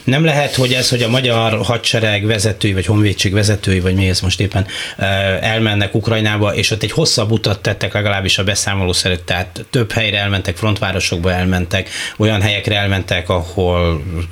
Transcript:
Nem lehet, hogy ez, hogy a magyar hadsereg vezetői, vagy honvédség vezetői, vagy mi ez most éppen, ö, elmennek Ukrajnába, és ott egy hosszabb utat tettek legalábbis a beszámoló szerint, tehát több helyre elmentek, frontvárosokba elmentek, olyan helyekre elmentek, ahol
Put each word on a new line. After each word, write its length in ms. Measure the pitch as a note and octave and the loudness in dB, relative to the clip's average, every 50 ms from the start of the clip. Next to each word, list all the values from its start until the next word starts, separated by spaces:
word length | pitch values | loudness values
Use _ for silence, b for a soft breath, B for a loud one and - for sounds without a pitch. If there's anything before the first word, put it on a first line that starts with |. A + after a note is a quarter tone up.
| - | 0
Nem 200 | B2 B2+ D3 D#3+ | 2 2 4 4
lehet, 300 | D#3+ C#3 D3 C#3+ C3 - | 2 2 2 0 0 0
hogy 180 | C3 C3 B2 | 0 0 2
ez, 160 | B2+ B2+ A#2 - | 2 0 0 0
hogy 140 | C3 A#2+ | 2 2
a 60 | A#2+ A2 | 2 2
magyar 540 | A#2+ C3 B2+ B2 A2+ A2+ A2+ A2+ A2 G#2+ | 2 2 2 2 2 2 2 2 2 0
hadsereg 640 | - - A#2+ A2+ - - - A2+ A2 G#2+ G#2 G#2 G#2 | 0 0 -2 0 0 0 0 2 2 2 2 2 2
vezetői, 460 | G#2+ A2+ G#2+ G#2 A2 G2 - - G#2 | 0 0 2 0 0 0 0 0 0
vagy 140 | G2 F#2+ F2+ | 0 0 2
honvédség 460 | - G#2+ G#2 G#2+ G2+ F#2+ - - G2+ | 2 4 4 4 2 2 0 0 0
vezetői, 480 | F#2+ G#2+ G#2 G#2 G#2+ - - G2+ F#2+ F#2 | 2 2 2 2 0 0 0 0 0 2
vagy 140 | F2 F#2 F#2 | 2 2 2
mi 140 | G2 F#2+ F#2 | 2 2 2
ez 120 | F2+ - | 0 0
most 200 | - F#2 - - | 0 0 0 0
éppen, 260 | G#2+ F#2 - F#2+ F#2+ B B B B B B - | 0 0 0 0 -2 B B B B B B -4
ö, 40 | G2 G2 G2 G2 G2 F#2+ F#2+ - | -2 -2 0 0 0 0 0 0
elmennek 540 | - A2+ A2 A2 A2+ G#2+ G#2 G2+ G2+ F#2+ - | 0 0 0 0 0 2 2 0 0 0 -2
Ukrajnába, 600 | A2+ G#2 - A2+ A2 G#2+ G#2+ G#2 G#2 G#2 G2+ - | -2 0 0 0 2 2 0 2 2 0 0 0
és 160 | - - - | 0 -2 -2
ott 120 | - G#2 | -2 -2
egy 80 | A2 G#2 | -4 -2
hosszabb 380 | - D#3 D#3+ - - B2 G#2+ G#2+ | -2 0 0 2 2 0 2 2
utat 300 | A2+ G#2+ - - F#2+ - | 0 0 0 0 -2 -2
tettek 300 | - A2+ G2+ - - G2+ | -2 -4 -2 -2 -4 -4
legalábbis 460 | - G#2 G#2 G#2 G2+ G2 F#2+ F#2 - - | -2 -2 0 0 0 0 0 0 0 0
a 60 | F#2+ | 0
beszámoló 480 | G2 G2 - - G#2 G2 G2 F#2+ F2+ | 0 -2 -2 -2 -2 -2 0 0 0
szerint, 300 | F2+ - - F#2+ F2+ E2+ | 0 0 0 -2 -2 -2
tehát 420 | - - F2+ F2 F2+ - - - F2+ - | -2 -4 -4 -4 -4 -6 -10 -14 -8 -2
több 220 | - C3 A2+ G2+ | -2 0 0 0
helyre 260 | - A2+ A2 G#2 G2+ G2+ | -2 -2 0 0 0 0
elmentek, 380 | G2+ G2+ G2 F#2+ F2+ G2 E2+ | 0 0 0 -2 -2 -4 -4
frontvárosokba 760 | - - G#2+ G#2 - G#2+ F#2+ F#2 F2+ D#2+ - F#2 E2+ E2+ F#2 | -2 0 0 0 0 -2 -2 -2 -2 -2 -2 -2 0 0 0
elmentek, 560 | F2+ F2+ F2+ F#2 F#2 F2+ F2+ E2+ - F#2+ F#2 B B B B B B | 0 2 2 2 0 0 0 -2 -2 -2 -4 B B B B B B
olyan 240 | - G#2+ A2 G#2+ G2+ | 0 0 2 2 2
helyekre 360 | G2 G#2 G2+ G2 - G#2 G#2+ | 0 0 0 -2 -2 0 0
elmentek, 520 | G2+ G2+ G2 G2 F#2+ F2 - F#2+ F2+ F2 - | 0 0 0 0 0 0 -2 -2 -2 0 0
ahol 760 | F#2+ F2+ E2 E2+ - G2 F2+ F2 F2 F2 F2 E2+ E2 D2+ D#2 F2+ E2 E2 E2+ E2 | 0 0 -2 -2 -2 0 0 2 2 2 2 0 0 -2 -4 -6 -6 -6 -6 -8